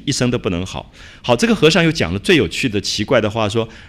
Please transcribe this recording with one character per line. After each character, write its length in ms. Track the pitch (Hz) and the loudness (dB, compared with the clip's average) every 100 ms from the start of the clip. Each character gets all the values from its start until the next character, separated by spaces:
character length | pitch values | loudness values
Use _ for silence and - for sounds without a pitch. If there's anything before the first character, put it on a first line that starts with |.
一 60 | - | -4
生 180 | 131 123 | -2 -2
都 80 | 123 | -2
不 140 | 117 | -2
能 160 | 87 92 | -4 -6
好。 260 | - - - - - | -12 -14 -20 -20 -10
好， 140 | - 120 | -2 2
这 100 | 233 | 2
个 80 | |
和 160 | 214 156 | 4 4
尚 140 | 175 | 4
又 80 | 165 | 2
讲 200 | - 85 | 0 -2
了 60 | 95 | -2
最 160 | - | 2
有 140 | 165 85 | 2 2
趣 200 | - 131 | -2 -2
的、 120 | 101 | -2
奇 240 | - - | -4 -6
怪 160 | 104 110 | 0 0
的 100 | 107 | 0
话， 180 | 113 104 | -2 -2
说 200 | 110 110 - | -2 -4 -8